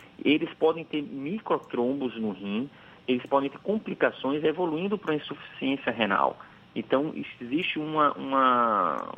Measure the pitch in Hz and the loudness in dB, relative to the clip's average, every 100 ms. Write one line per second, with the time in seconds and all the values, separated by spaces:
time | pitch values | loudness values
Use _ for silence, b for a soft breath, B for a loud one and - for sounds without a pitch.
0 | B B - 151 160 - 160 165 160 151 | B B 2 4 2 0 0 0 -4 -6
1 | 143 135 139 220 - 156 - 120 120 143 | -6 -8 -6 -6 -2 -2 0 -2 0 0
2 | 127 113 110 95 101 104 143 B B B | -2 -2 -4 -4 -4 -4 -4 B B B
3 | - 127 - 139 139 - - 214 - 175 | -2 -2 2 2 2 -4 -4 -4 -4 0
4 | 131 - 135 147 160 160 180 156 196 202 | 0 2 -2 0 0 0 -2 -2 -2 -2
5 | - 151 - 143 - - 135 135 - 113 | -2 -4 -4 -12 -14 -6 -2 -2 -2 0
6 | 104 98 69 - B B B - - 131 | 2 4 2 0 B B B -10 0 0
7 | 151 - - - 120 147 180 156 151 156 | 0 -4 -10 -10 -6 -2 -2 -4 -2 2
8 | 147 - 135 135 131 123 117 104 87 64 | 2 2 0 4 4 6 4 4 2 0
9 | 50 | -4